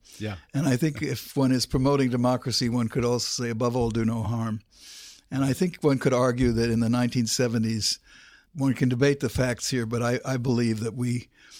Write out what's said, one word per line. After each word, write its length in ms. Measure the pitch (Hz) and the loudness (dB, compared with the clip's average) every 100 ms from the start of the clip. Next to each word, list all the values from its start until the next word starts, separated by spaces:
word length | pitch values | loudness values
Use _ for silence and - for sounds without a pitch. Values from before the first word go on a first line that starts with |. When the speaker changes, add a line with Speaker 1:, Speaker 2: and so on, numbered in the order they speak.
| - - | -18 -10
Speaker 1:
Yeah. 180 | 107 95 - | -8 -8 -6
Speaker 2:
And 160 | 139 143 | -2 0
I 80 | 123 | 2
think 260 | 160 147 | 0 -2
if 320 | 143 123 - - | -6 -6 -6 0
one 140 | 131 | 2
is 160 | 127 - | 2 0
promoting 440 | 139 135 143 131 | 0 2 2 2
democracy, 580 | 123 123 127 127 113 120 | 2 2 0 -2 -2 0
one 200 | 123 113 | 0 -2
could 160 | 135 | 0
also 400 | 120 120 - - | 0 0 -2 -4
say, 60 | 120 | -4
"Above 240 | 113 123 | -2 0
all, 160 | 127 117 | 0 0
do 140 | 113 | 0
no 180 | 113 117 | 0 0
harm." 380 | 110 117 113 107 - - - - - - - | -2 -2 -2 -6 -10 -20 -20 -20 -20 -20 -8
And 140 | 131 | -2
I 80 | 135 | 0
think 260 | 127 180 - | 0 -2 0
one 160 | 151 135 | 0 2
could 140 | 147 | 2
argue 400 | 123 127 123 127 | 4 2 2 2
that 180 | 113 117 | 2 2
in 100 | 113 | 2
the 80 | 113 | 2
nineteen 380 | 123 120 127 113 | 2 2 0 0
seventies, 720 | - 123 117 113 110 - - _ - - - _ | 0 0 2 0 0 -2 -4 _ -20 -20 -20 _
one 200 | - 135 | -2 0
can 140 | 123 131 | 2 2
debate 320 | 123 139 139 | 2 2 2
the 80 | 123 | -2
facts 420 | - 127 120 - | 0 -2 -2 -4
here, 160 | 131 113 | -2 -2
but 160 | 117 | -2
I, 180 | 120 123 | 0 -2
I 120 | - 131 | -2 -4
believe 440 | 123 120 120 110 | 0 0 0 -2
that 140 | 113 | -4
we 340 | 123 123 120 - _ - | -4 -2 -4 -6 _ -20